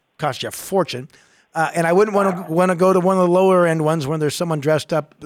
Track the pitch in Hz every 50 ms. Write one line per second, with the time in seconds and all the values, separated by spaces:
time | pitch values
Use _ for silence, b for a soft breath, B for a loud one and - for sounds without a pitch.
0 | _ _ _ - - 147 127 - - 113 - - - - 196 196 175 - - 123
1 | 131 - b b b b b b b b - 160 160 151 - 170 165 165 170 185
2 | 214 214 202 202 196 196 185 175 190 - 160 165 180 185 185 165 180 190 190 185
3 | 175 185 190 185 180 175 175 185 190 190 185 180 175 170 160 160 151 151 160 165
4 | 143 135 160 160 151 147 - - 180 170 160 156 135 151 156 151 - - 175 156
5 | 147 - _ _ -